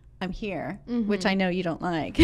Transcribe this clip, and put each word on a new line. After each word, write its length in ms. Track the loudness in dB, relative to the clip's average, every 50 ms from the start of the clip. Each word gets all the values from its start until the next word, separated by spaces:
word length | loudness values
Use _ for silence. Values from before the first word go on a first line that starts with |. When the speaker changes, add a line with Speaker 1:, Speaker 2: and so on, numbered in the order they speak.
| -20 -20 -10 -8
Speaker 1:
I'm 100 | -6 -6
here, 500 | -6 -6 -8 -8 -8 -8 -8 -8 -10 -10 -8
which 340 | -4 -2 -2 0 0 0 0 0
Speaker 2:
Mm-hmm. 60 | 0
Speaker 1:
I 60 | 2
know 140 | 2 0 0
you 140 | 0 -2 -2
don't 180 | -2 -4 -4 -4
like. 380 | -4 -4 -4 -4 -2 4 6